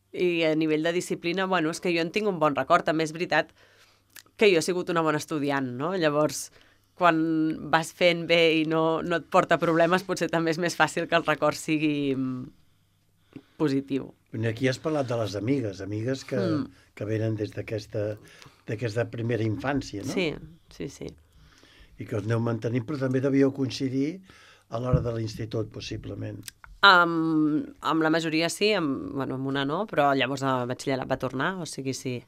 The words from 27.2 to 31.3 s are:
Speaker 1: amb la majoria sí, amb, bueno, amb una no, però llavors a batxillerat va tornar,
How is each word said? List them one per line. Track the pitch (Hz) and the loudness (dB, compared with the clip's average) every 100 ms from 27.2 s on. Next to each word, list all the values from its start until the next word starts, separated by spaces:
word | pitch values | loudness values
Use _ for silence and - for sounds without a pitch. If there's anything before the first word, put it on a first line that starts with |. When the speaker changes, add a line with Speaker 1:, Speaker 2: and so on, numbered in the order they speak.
| 160 156 151 151 - - | 2 2 2 0 -4 -6
Speaker 1:
amb | 135 160 | -2 2
la | 160 | 2
majoria | 165 160 156 165 | 2 0 0 -2
sí, | - 208 | 0 0
amb, | 202 147 104 - | 2 -2 -4 -6
bueno, | 135 127 131 | -6 -6 -4
amb | 135 | -4
una | 139 139 | -2 -2
no, | 170 220 | -2 -2
però | 156 143 | 2 2
llavors | 139 123 135 | 4 0 0
a | 135 127 123 | 0 0 -2
batxillerat | 123 143 131 131 | -4 -4 -4 -2
va | 131 | -4
tornar, | 131 | -4